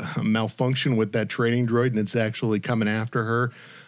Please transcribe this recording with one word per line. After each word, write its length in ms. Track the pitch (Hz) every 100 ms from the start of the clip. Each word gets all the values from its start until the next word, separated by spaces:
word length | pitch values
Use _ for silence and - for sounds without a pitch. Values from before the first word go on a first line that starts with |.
| 104 -
a 80 |
malfunction 720 | 110 110 110 - 127 131 147 113
with 160 | 107
that 160 | 113 104
training 380 | - 117 120 120
droid 220 | 120 127
and 100 | 110
it's 180 | 104 117
actually 420 | 110 110 113 104
coming 300 | - 117 104
after 340 | 107 113 123
her, 300 | 110 117 123 - - -